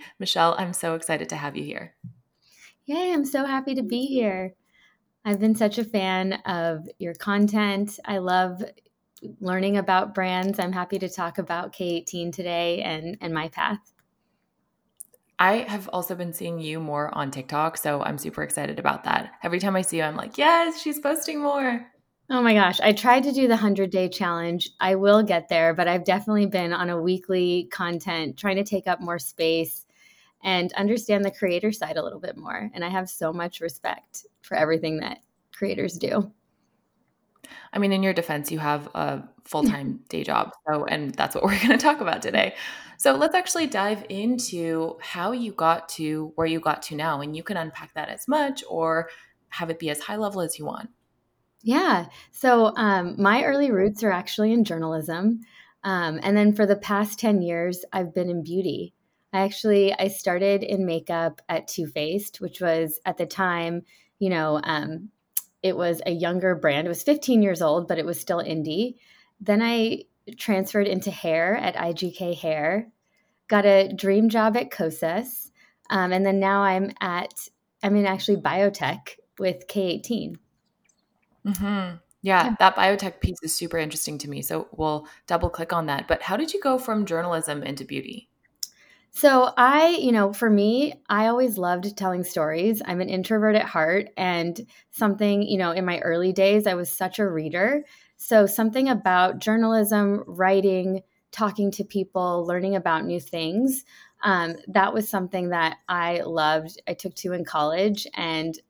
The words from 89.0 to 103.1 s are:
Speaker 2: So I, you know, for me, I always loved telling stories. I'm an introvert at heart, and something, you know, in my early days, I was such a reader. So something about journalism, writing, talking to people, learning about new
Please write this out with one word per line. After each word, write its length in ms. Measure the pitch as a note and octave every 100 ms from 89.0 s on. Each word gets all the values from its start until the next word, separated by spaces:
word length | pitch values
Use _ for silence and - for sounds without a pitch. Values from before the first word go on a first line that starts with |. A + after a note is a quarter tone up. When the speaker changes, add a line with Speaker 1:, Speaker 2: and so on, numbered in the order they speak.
| _ -
Speaker 2:
So 360 | D4 C4 B3+ -
I, 320 | B3 C#4+ E4
you 220 | E4+ B3+
know, 220 | A3+ G3+
for 160 | G#3 A#3
me, 460 | G#3 G#3 A#3+ D4 - -
I 200 | G3+ A3
always 300 | A#3+ B3+ G3
loved 380 | F3 F3+ G3 G3+
telling 260 | F#3+ F3+
stories. 580 | F3 - D#3 D#3+ G3 G#3+
I'm 180 | - F3+
an 80 | F#3
introvert 460 | F#3 F#3 A3 G#3+ G#3+
at 100 | -
heart, 440 | F3 D#3 F#3+ G3+ -
and 440 | F#3 F3 E3+ E3+ - - _
something, 520 | - G#3+ G3+ G#3 G3+
you 140 | G#3 G3
know, 140 | F3
in 120 | E3+
my 160 | F3+ F3
early 320 | F3 E3+ F#3
days, 340 | F#3+ G3 G#3 G#3
I 100 | F3+
was 140 | F3
such 300 | - F#3 F#3+
a 80 | G#3
reader. 560 | D#3+ D#3 E3+ G#3 D4 D4 - _ -
So 300 | - A3 G3+
something 420 | G3+ A3 C4 C4+
about 520 | A3+ F#3 F3+ F#3 -
journalism, 840 | - A3 A3+ A3+ G#3 G#3+ G3+ G3+ -
writing, 760 | F3 F#3 G3 F#3+ F#3 F#3 F#3+ - _ _
talking 400 | - G#3+ G3+ G3+
to 120 | G3
people, 600 | G3+ G3+ F#3 F#3 F3+ F3 F3
learning 280 | F3+ F#3+ G3
about 280 | F3 D#3+
new 160 | F3